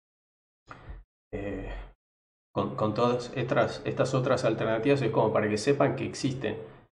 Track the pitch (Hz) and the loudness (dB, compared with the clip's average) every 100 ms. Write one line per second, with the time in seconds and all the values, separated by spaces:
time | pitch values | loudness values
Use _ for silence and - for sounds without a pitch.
0 | _ _ _ _ _ _ _ - - - | _ _ _ _ _ _ _ -20 -16 -16
1 | - _ _ 98 101 98 - - - - | -18 _ _ -10 -8 -8 -8 -10 -12 -18
2 | _ _ _ _ _ - 104 - 107 104 | _ _ _ _ _ -4 -2 0 -2 2
3 | 120 123 - 131 - - 107 - 120 104 | 2 2 -2 -6 0 2 2 0 -6 -2
4 | 123 131 131 127 120 110 113 113 135 139 | 0 2 2 2 2 0 0 0 4 4
5 | 113 - 110 110 107 104 - 139 139 117 | 2 2 2 2 2 0 2 4 2 0
6 | 113 - 135 - 107 107 - - - | -4 -2 -4 -2 -4 -6 -10 -18 -20